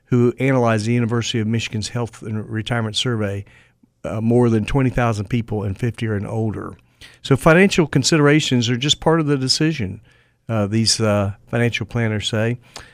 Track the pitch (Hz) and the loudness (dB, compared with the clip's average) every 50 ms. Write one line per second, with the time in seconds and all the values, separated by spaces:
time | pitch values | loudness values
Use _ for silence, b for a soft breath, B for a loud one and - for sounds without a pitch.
0 | b _ 127 120 120 123 120 - 131 135 135 127 120 117 113 107 104 117 120 120 | b _ 2 2 4 2 2 0 0 0 2 2 2 2 0 0 0 0 0 0
1 | 117 110 120 120 110 - - 113 107 110 117 113 - - - 107 98 - - 120 | 0 0 -2 -2 -2 -2 -4 -2 -2 -2 -2 -4 -4 -4 -6 -8 -8 -6 -6 -6
2 | 117 110 - - - 113 110 110 101 - 113 110 110 - 120 117 110 107 98 - | -6 -8 -10 -12 -10 -8 -8 -8 -8 -6 -8 -8 -6 -4 -4 -4 -4 -4 -4 -4
3 | - 127 120 107 107 98 98 101 101 b b b b b b b _ _ _ _ | -2 -2 -2 -2 -2 -4 -6 -8 -10 b b b b b b b _ _ _ _
4 | - 78 90 110 110 113 117 123 120 117 113 110 104 - - 139 131 127 - 131 | -10 -8 -6 -2 0 2 4 4 4 4 4 2 0 0 0 0 0 0 0 0
5 | 120 117 113 104 101 - 127 120 113 - 113 104 101 101 95 - 123 120 110 - | 0 0 0 -2 -4 -4 -4 -4 -4 -4 -6 -4 -4 -4 -4 -4 -4 -6 -4 -4
6 | 120 110 107 101 101 - 110 110 113 110 95 98 98 90 - - B B B B | -4 -4 -4 -4 -4 -6 -4 -4 -4 -4 -4 -6 -10 -12 -14 -16 B B B B
7 | B B B B - - 139 123 - 165 156 175 196 190 - - 160 - - 143 | B B B B 0 2 2 4 6 6 6 6 6 6 4 2 2 2 2 0
8 | 123 - 165 156 143 143 147 156 - - 127 123 117 117 127 117 139 147 - - | 2 2 4 4 6 6 4 4 2 2 0 0 2 0 0 -2 0 0 -2 0
9 | - 160 165 165 156 143 143 135 131 127 - - 156 160 160 143 104 92 98 104 | 2 2 2 2 2 0 0 0 0 -2 0 0 0 0 0 -2 -6 -6 -8 -10
10 | b b b b b b b b _ - 117 107 101 98 110 113 110 104 - - | b b b b b b b b _ -4 -2 -2 0 0 0 0 0 0 0 0
11 | 110 107 101 104 98 98 98 - - - - 120 120 117 - - 113 - - 120 | 0 2 2 2 0 -2 -4 -8 -10 -6 -2 0 0 0 -2 -4 -6 -6 -4 -2
12 | 117 110 107 104 - - - 107 110 117 123 - B B B B B B | -2 -2 -2 -4 -4 -4 -2 -2 -2 -2 -4 -6 B B B B B B